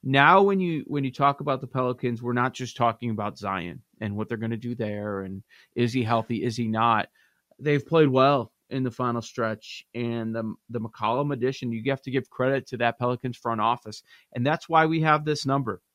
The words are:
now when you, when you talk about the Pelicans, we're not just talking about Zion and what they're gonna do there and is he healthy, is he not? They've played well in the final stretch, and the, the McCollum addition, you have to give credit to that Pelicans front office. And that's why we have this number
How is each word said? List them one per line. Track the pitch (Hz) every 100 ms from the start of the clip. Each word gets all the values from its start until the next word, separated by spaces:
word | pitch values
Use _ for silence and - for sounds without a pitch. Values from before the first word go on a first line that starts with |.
now | 135 139 147 190
when | 196 196
you, | 175 156 -
when | 143
you | 135
talk | 131 139 139
about | 147 131
the | 131
Pelicans, | 131 127 120 123 117
we're | 120
not | 123 127
just | - 123 -
talking | 120 110 120
about | 110 104 -
Zion | 104 95 85 120 - _
and | 107 104
what | 107
they're | 113
gonna | 113 113
do | 120
there | 120 107 104 104 98
and | 95 95 - - _ -
is | 120
he | 127
healthy, | 113 117 110 113
is | 117 113
he | 113
not? | 110 117 110 - _ _ _ _ -
They've | 143 147 -
played | 165 147
well | 127 135 143 113 _ _
in | 135
the | 127
final | 113 123 117
stretch, | - - 113 110 - - -
and | 120 117 117 113
the, | 113 110 - -
the | 117
McCollum | 110 - 107 123 143
addition, | 135 123 135 123
you | 113 127
have | 135
to | -
give | 131 -
credit | - 127 135 -
to | 117
that | 120 -
Pelicans | 123 123 127 120
front | 120 113
office. | 110 123 107 - - - _
And | 123 131
that's | 165 -
why | 165 160
we | 165
have | 156 151 151
this | 147
number | 135 139 123 92 _